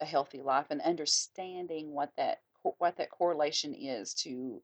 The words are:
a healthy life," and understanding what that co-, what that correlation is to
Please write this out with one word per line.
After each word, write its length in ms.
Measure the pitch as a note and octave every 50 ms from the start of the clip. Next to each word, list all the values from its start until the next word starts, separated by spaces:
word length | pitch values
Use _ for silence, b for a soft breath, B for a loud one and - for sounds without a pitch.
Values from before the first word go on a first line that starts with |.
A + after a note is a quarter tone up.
a 60 | D#3
healthy 360 | D3+ D#3 C#3 C#3 - - C3+ C3+
life," 260 | C#3 C3 C#3 D3 -
and 100 | D3+ C#3+ -
understanding 1080 | E3 F3 D#3+ D3+ - - - - - _ - F#3 F#3 F3+ F3+ F3+ E3+ E3 D#3 D#3 D3+ D3
what 220 | C#3+ C#3+ D3 -
that 280 | - C#3 - - - _ _ _ _ -
co-, 140 | - - -
what 180 | F3 E3+ F3 -
that 120 | - -
correlation 640 | - - F3 F3 E3+ D3+ D3+ D3 D#3+ - - D3 C3+
is 400 | - C3+ C3+ C3 A2 G2 - - - -
to 360 | D#3+ B2+ B2+ B2+ C3 A2 -